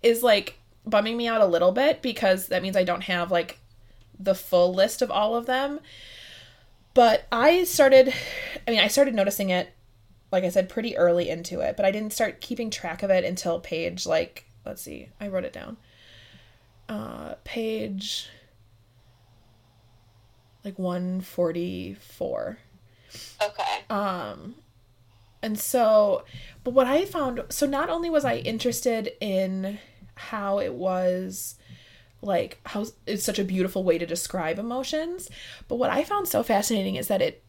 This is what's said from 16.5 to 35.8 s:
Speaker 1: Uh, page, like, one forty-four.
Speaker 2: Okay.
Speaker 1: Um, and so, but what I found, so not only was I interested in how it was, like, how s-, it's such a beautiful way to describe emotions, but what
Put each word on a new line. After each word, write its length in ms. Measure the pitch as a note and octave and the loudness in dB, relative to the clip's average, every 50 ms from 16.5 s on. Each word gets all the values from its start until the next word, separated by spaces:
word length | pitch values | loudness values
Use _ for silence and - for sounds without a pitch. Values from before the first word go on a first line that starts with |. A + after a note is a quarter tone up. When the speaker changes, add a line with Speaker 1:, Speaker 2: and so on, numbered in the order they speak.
| _ _ _ _ _ _ _ | _ _ _ _ _ _ _
Speaker 1:
Uh, 480 | - A3 G#3 A3 - A#1 - - - - - _ | -12 -10 -10 -10 -10 -12 -12 -12 -12 -14 -14 _
page, 840 | - - A#3 A3+ A3 A3 A3 G#3+ G#3+ G3 F#3+ G3+ - - - - - - - _ _ _ _ _ _ _ _ _ _ _ _ _ _ _ _ _ _ _ _ _ _ _ _ _ _ _ _ _ _ _ _ _ _ _ _ _ _ _ _ _ _ _ _ _ | -10 -8 -6 -4 -4 -4 -4 -6 -6 -8 -8 -8 -8 -8 -8 -10 -12 -20 -20 _ _ _ _ _ _ _ _ _ _ _ _ _ _ _ _ _ _ _ _ _ _ _ _ _ _ _ _ _ _ _ _ _ _ _ _ _ _ _ _ _ _ _ _ _
like, 160 | G3+ F#3 F#3+ | -14 -8 -4
one 420 | F#3 F3+ F3 F3+ F3+ F3+ F#3 F#3+ | -4 -4 -2 -2 -4 -4 -4 -6
forty-four. 1400 | F#3 - - - F3 E3 E3+ F3 F3 F3+ F#3 F3+ F#3 F#3 G3 - - - - - - - - - A1 - A3 - _ _ - _ _ _ _ _ _ _ - - - - - - | -8 -8 -2 -2 0 0 0 -2 -4 -4 -6 -8 -8 -10 -12 -14 -18 -20 -10 -8 -6 -6 -4 -6 -6 -8 -10 -12 _ _ -20 _ _ _ _ _ _ _ -20 -20 -18 -20 -4 -4
Speaker 2:
Okay. 380 | G#3 G#3 - - - - - - - _ | -4 -2 -2 -6 -4 -4 -4 -6 -6 _
Speaker 1:
Um, 680 | A#3 G3+ G#3 G3 F#3 F3 D3+ G#2 - - - G3+ A#3+ - _ _ _ _ _ _ _ _ _ _ _ _ _ _ _ _ | -4 -2 -2 -2 -4 -4 -8 -10 -10 -12 -16 -18 -18 -18 _ _ _ _ _ _ _ _ _ _ _ _ _ _ _ _
and 160 | - A3 G#3+ | -6 -6 -4
so, 680 | G#3 - - - B3 A#3 G#3+ G#3+ G#3+ G#3 G3+ F#3 - - - - - - - - - - | -4 -4 0 2 4 6 8 8 6 6 6 2 -2 -4 -12 -18 -18 -18 -18 -20 -8 -6
but 80 | B3+ | 2
what 140 | A#3+ C4+ B3+ | 4 4 4
I 180 | B3 C#4 D#4+ G4 | 6 2 2 0
found, 380 | G4 - E4+ C#4+ B3+ A#3+ A#3 - - | 0 -2 -2 -2 -2 -4 -6 -8 -8
so 160 | - - D4 | -2 0 0
not 240 | C#4 C#4 C#4 D#4+ F4 | 0 2 0 0 -2
only 200 | E4 E4+ E4+ E4+ | -2 -2 -2 2
was 160 | D#4+ D4 C#4 | 2 2 2
I 120 | B3 A#3 | 2 -2
interested 720 | A#3+ A#2+ - A3+ A3 - B3 A#3 - - B3 A3+ A3 G3+ - - _ | 0 -2 -4 -4 0 -2 -2 -2 0 0 0 0 0 -2 -6 -8 _
in 580 | G#3+ G#3 F#3+ F#3 F#3+ F#3 F#3+ F#3+ F#3+ G3 G#3 G#3 - - _ - - - - | -4 -2 0 0 0 0 -2 -4 -4 -6 -8 -10 -14 -20 _ -20 -20 -20 -20
how 440 | - - - - G#3 G3+ G3 G3 G3+ | -18 -12 -10 -8 -6 -2 -2 -2 0
it 140 | - - - | -2 -4 -6
was, 840 | - F3+ F#3 F#3 F#3 F#3 F3+ F3+ F#3 F#3 F#3 F#3+ - - - - _ _ - - - - - - - - _ _ _ | -4 -2 -2 0 2 2 0 0 0 -4 -8 -8 -10 -12 -12 -14 _ _ -20 -20 -20 -20 -20 -20 -20 -20 _ _ _
like, 380 | - G3+ F#3+ - - F#3 - _ _ | -4 0 0 0 0 -2 -8 _ _
how 160 | - - G#3 | -8 -6 -6
s-, 100 | G#3+ G#3+ - _ _ | -6 -6 -10 _ _
it's 160 | - G#3+ G3 - | -6 -6 -4 -4
such 160 | - G3 G#3 | -4 -2 -2
a 60 | G3 | -2
beautiful 380 | F#3 F#3 F#3 F3+ F3+ - G3 F#3+ | -2 0 -2 -2 -2 -2 0 0
way 120 | F3+ E3 | 2 0
to 80 | E3 E3+ | 0 -2
describe 540 | E3+ E3 F3 - - - F#3+ D#3+ D#3+ E3 G3 | -6 -6 -6 -6 -6 -6 -4 -4 -4 -4 -4
emotions, 680 | G#3+ A#3 B3 C4 C4 - - D#4 D#4+ E4+ F4 F#4 - - - - - - - - - - | -6 -6 -6 -6 -6 -4 -4 -4 -4 -6 -8 -10 -12 -16 -16 -18 -18 -18 -18 -20 -10 -8
but 60 | A#3+ | -4
what 120 | A#3+ | -2